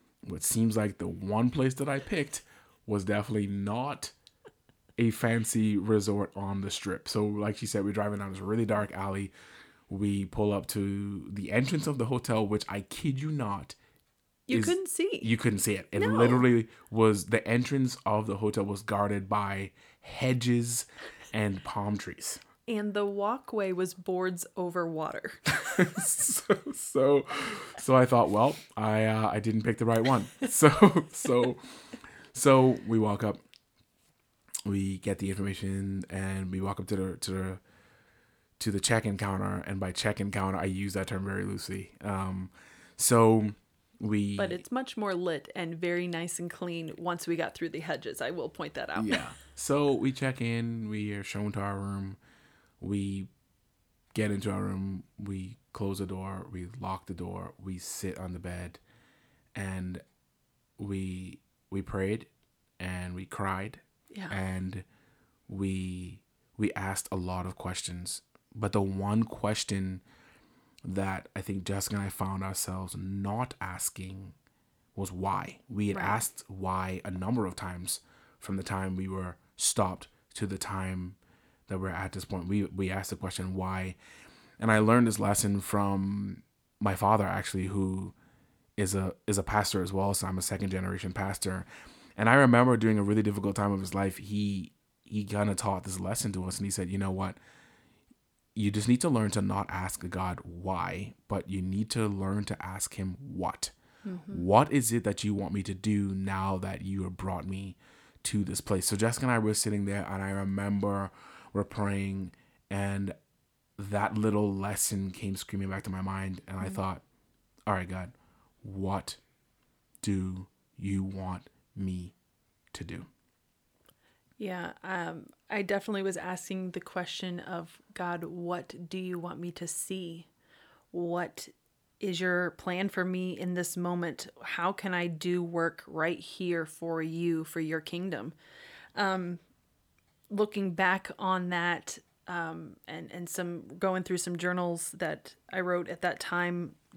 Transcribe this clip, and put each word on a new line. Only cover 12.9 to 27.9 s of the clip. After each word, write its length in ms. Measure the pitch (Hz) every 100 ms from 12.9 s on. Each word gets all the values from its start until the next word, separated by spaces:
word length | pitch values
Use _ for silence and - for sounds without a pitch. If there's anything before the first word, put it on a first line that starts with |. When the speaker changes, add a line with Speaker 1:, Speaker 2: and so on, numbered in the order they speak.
| - 156 131
Speaker 1:
you 80 | 151
not, 460 | 151 107 98 73 - _ _ _ _ _ _ -
Speaker 2:
You 100 | 247
Speaker 1:
is 60 |
Speaker 2:
couldn't 240 | 214 370 381
see. 320 | - 370 -
Speaker 1:
You 140 | 113 113
couldn't 240 | 123 101
see 140 | 104
it. 120 | 95 -
It 80 | -
Speaker 2:
No. 80 | -
Speaker 1:
literally 580 | 110 120 123 123 117 113 - -
was, 360 | 110 110 104 80
the 200 | 110 -
entrance 500 | 120 123 139 127 -
of 220 | - 107 107
the 120 | 101
hotel 260 | 107 107
was 180 | 101 101
guarded 460 | - 101 101 101 95
by 420 | 104 98 98 98 - - _
hedges 880 | - - 131 127 123 120 117 117 - - - - -
and 300 | 110 107 95
palm 360 | - 104 101 104
trees. 420 | - - - - - _ -
Speaker 2:
And 280 | 214 208
the 120 | 202 202
walkway 640 | 202 202 - - 214 190
was 240 | 180 190
boards 500 | - 180 185 185 175 - -
over 320 | 180 175 165
water. 420 | 160 156 - - -
<laughs> 340 | - - - -
Speaker 1:
<laughs> 240 | 180 -
So, 540 | - - - - - - -
so, 520 | - - 135 135 143 - - - - - -
so 160 | -